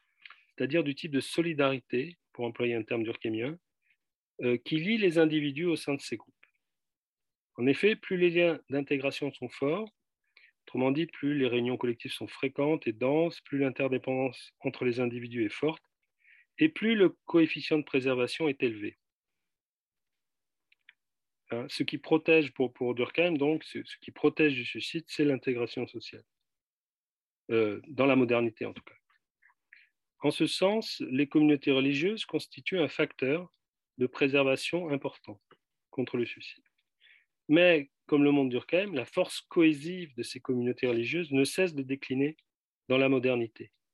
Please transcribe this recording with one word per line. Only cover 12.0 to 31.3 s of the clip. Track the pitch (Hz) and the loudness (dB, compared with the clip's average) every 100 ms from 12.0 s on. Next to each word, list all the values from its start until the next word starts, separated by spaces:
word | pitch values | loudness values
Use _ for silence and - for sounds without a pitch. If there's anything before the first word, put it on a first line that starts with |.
| 131 | -8
sont | - 107 | -10 -12
fréquentes | - 135 - 143 156 - | -6 -6 -2 0 0 -2
et | |
denses, | 110 127 151 170 160 | -4 0 2 0 -4
plus | - 139 | -8 -2
l'interdépendance | 139 127 135 127 - 131 131 127 - _ | -2 0 -2 -2 -2 -2 -2 -4 -20 _
entre | 135 - | -8 -2
les | 127 120 | -2 0
individus | 123 120 120 120 107 | -2 -4 -8 -4 -4
est | |
forte, | - 151 156 _ _ _ _ _ - _ - | 0 -2 -4 _ _ _ _ _ -20 _ 2
et | 156 | 2
plus | - 214 220 | 2 2 4
le | 180 - - | 4 2 -2
coefficient | 170 160 - - 156 | 2 2 0 -2 -2
de | |
préservation | 143 139 127 127 123 - 160 | 0 -2 0 0 0 0 -2
est | 135 | 0
élevé. | 127 107 104 - _ _ _ _ _ _ _ _ _ _ _ _ _ _ _ _ _ _ _ - _ _ _ _ - | -2 -2 -8 -10 _ _ _ _ _ _ _ _ _ _ _ _ _ _ _ _ _ _ _ -20 _ _ _ _ -10
Hein, | 117 131 | -8 -6
ce | - | -4
qui | 139 147 | -4 -4
protège, | - 160 165 160 143 | 0 2 4 4 4
pour, | - 127 | 0 -4
pour | - 123 123 | -2 -4 -2
Durkheim, | 120 - 175 | -2 0 0
donc, | 156 143 156 | 2 2 0
ce, | - - | -4 -12
ce | - - | -12 -16
qui | - | -18
protège | - 151 - 156 131 | 0 0 4 2 2
du | 120 | -6
suicide, | 113 - 165 - | -8 -8 -8 -8
c'est | - 147 | -2 0
l'intégration | 131 - 123 120 - 120 | 0 -2 -2 -4 -6 -8
sociale, | 117 - 107 - _ _ _ _ _ _ _ _ _ _ _ - | -10 -16 -20 -20 _ _ _ _ _ _ _ _ _ _ _ -2
euh, | 113 107 101 - | 0 0 -2 -10
dans | - 135 | 0 4
la | 131 | 4
modernité | 120 120 117 110 110 | 4 2 0 -4 -10
en | |
tout | - | -10
cas. | - - _ _ _ _ _ _ _ - _ _ _ _ | -20 -20 _ _ _ _ _ _ _ -20 _ _ _ _
En | 143 | -4
ce | 151 156 | 0 -2
sens, | - 190 214 214 - 127 | 2 0 0 -4 -8 -4
les | 127 | -2
communautés | 143 | 2